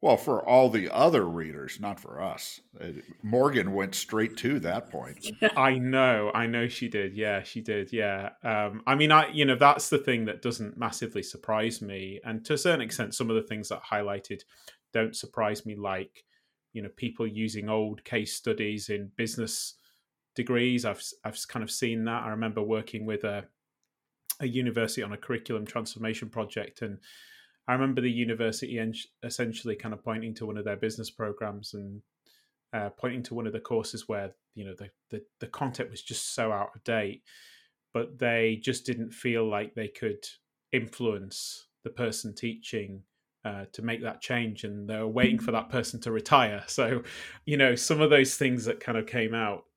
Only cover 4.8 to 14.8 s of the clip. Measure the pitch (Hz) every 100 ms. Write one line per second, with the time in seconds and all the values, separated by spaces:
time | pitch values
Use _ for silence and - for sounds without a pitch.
4.8 | - 73 - - - 220 214 - 135 131
5.8 | 127 131 131 113 104 110 117 117 120 120
6.8 | 120 107 98 101 107 101 95 - 110 104
7.8 | 95 117 104 98 98 - 120 107 104 107
8.8 | 120 139 151 156 151 151 143 127 143 -
9.8 | - 143 139 120 110 - 120 113 104 -
10.8 | 117 - 113 104 95 - - 107 113 117
11.8 | 104 98 95 98 117 113 113 147 180 156
12.8 | 113 - 110 113 117 113 110 107 101 101
13.8 | - 107 104 101 - 98 - - - -